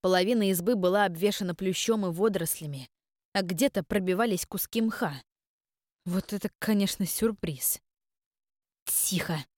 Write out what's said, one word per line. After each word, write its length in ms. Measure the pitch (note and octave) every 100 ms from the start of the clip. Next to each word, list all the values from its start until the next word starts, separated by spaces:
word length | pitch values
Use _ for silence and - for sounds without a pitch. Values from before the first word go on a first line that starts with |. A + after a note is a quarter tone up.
Половина 500 | F#3 F#3 F#3 A#3+ G3+
избы 240 | F3+ F3+ A#3
была 280 | F3+ G3
обвешана 500 | G3+ E3 G3+ G3 F#3
плющом 520 | E3+ F#3+ F3+ - A3 F#3+
и 40 |
водорослями, 760 | E3 A3 F#3+ D#3+ - D#3 C#3 B2+ _ _ _ _
а 100 | G3+
где-то 400 | F#3 E3+ C#4 -
пробивались 640 | - G#3 F#3 F#3 A#3 F#3 -
куски 360 | G3 - A3+
мха. 400 | A3+ - G3 C3+ _ _ _ _ _ _ _ _
Вот 280 | - F3+ -
это, 180 | G3+ G#3 _
конечно, 480 | - G#3 G3 - F#3
сюрприз. 760 | - A3+ G#3 E3+ C3+ - - _ _ _ _ _ _ _ _ _ _
Тихо! 540 | - - - F3+ - D#3+ C3